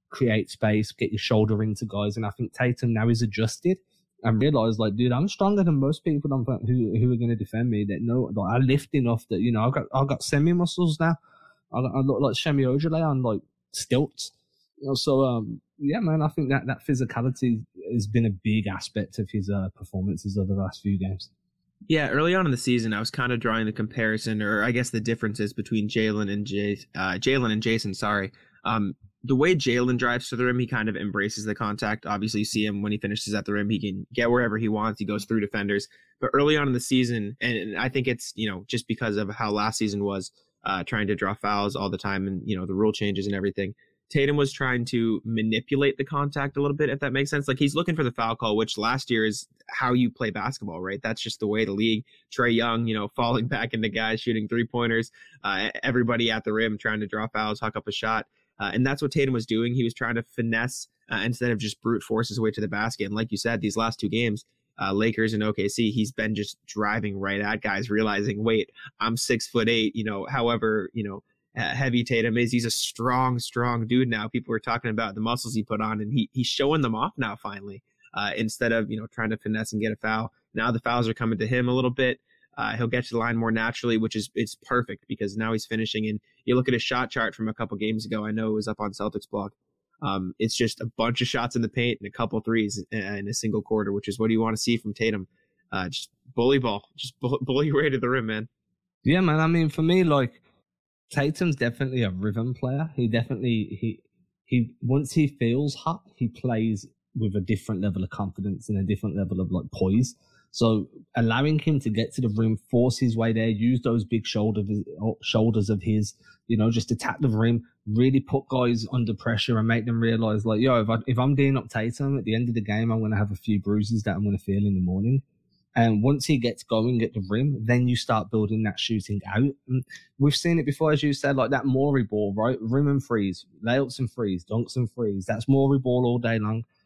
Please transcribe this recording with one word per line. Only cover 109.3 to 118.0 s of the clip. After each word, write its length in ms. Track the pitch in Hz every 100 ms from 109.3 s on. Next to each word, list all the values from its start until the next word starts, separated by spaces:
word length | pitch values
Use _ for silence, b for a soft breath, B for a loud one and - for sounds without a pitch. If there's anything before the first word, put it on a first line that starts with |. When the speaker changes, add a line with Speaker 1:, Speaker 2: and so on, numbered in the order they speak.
| 92
Speaker 1:
of, 100 | 90
like, 140 | 90 -
poise. 420 | - 92 107 131 - b b b
So 360 | - 113 110 - - - 120
allowing 420 | 113 117 147 156
him 220 | 160 143
to 100 | 117
get 240 | 107 110
to 80 | -
the 80 | 120
rim, 280 | 104 110 110 -
force 300 | 120 127 -
his 180 | 123 113
way 160 | 113
there, 140 | 113 113
use 340 | 104 120 127
those 240 | 123 117 101
big 220 | 113 -
shoulder, 340 | 110 110 104 101 104 - - 110 -
shoulders 440 | - 113 113 110 98
of 100 | 101
his, 320 | 110 107 104 - b b -
you 120 | 113
know, 120 | 113
just 220 | 117 -
attack 280 | 117 - -
the 60 | 139
rim, 360 | 107 113 117 B B 107
really 320 | 107